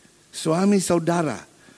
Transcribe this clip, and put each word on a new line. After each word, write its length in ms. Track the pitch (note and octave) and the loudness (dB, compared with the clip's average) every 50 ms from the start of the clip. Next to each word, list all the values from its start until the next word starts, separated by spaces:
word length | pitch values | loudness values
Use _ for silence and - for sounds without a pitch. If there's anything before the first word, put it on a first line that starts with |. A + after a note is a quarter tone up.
| _ _ _ _ _ _ | _ _ _ _ _ _
suami 520 | - - - D#3+ D#3+ F3 G3 G3+ G#3 G3 - | -14 -8 -4 -2 0 2 2 2 2 2 2
saudara 560 | - F3 F3 E3 E3 E3+ F3 E3 C#3+ G#2+ F2+ - - _ _ - - - | 2 0 0 0 0 -2 0 -2 -4 -4 -8 -12 -18 _ _ -20 -20 -20